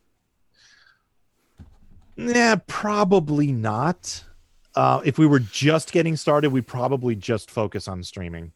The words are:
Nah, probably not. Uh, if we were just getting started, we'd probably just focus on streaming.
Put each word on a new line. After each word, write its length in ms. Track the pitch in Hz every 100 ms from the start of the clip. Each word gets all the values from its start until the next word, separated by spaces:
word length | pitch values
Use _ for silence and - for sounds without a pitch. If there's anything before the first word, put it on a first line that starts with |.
| _ _ _ _ _ _ _ _ _ _ _ _ _ _ _ - - - - - _ -
Nah, 400 | 240 240 233 214 -
probably 840 | - 208 208 196 190 151 147 147
not. 720 | 123 110 107 151 175 - - - - _ _ _
Uh, 260 | - 131 131
if 140 | 147 131
we 80 | 156
were 120 | 143
just 540 | 110 - 139 156 -
getting 240 | 175 165 156
started, 340 | - 147 147
we'd 160 | 131 117
probably 480 | 127 127 135 123
just 360 | 110 92 110 -
focus 380 | - 104 104 -
on 140 | 92
streaming. 500 | 87 - 87 85 85